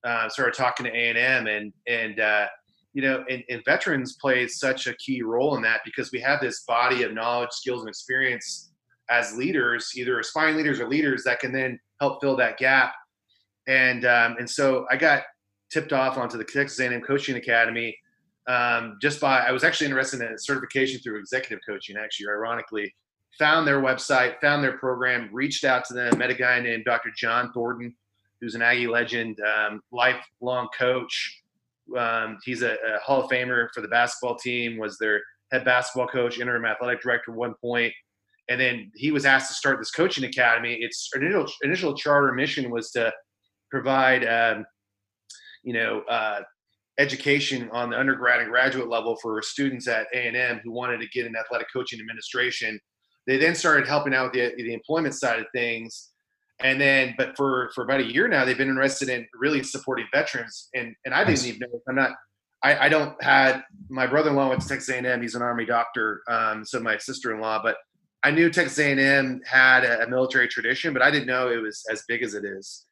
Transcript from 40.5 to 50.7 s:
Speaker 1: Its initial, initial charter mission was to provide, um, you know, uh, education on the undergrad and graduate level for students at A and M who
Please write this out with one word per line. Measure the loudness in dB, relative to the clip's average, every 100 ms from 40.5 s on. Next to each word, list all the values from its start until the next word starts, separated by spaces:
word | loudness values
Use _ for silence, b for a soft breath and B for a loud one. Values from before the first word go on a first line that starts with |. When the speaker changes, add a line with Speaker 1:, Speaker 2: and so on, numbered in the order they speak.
| 4 0
Speaker 1:
Its | -4 -6 -8 -8
initial, | -2 0 0 -2 -4
initial | -2 0 -2 -2
charter | 2 4 4
mission | 2 -2 -2 -4
was | -4 -4
to | 0 0 -2 _ _ _ _ _
provide, | -4 0 4 4 4 2
um, | 2 2 0 -6 _ _ _ _ _ _ B B B
you | -6
know, | -2 -2 -2 -2
uh, | -2 0 -4 -8 _ _ _ _ 0
education | 0 0 0 2 2 -4 -6
on | -4 -4
the | 0
undergrad | 0 2 2 2
and | 2
graduate | 2 2 0 -2
level | -2 -2 -4
for | -4 -6
students | -6 -2 -2 -2 -2
at | -2 -2
A | -4 -2
and | 0
M | -2 -2
who | -6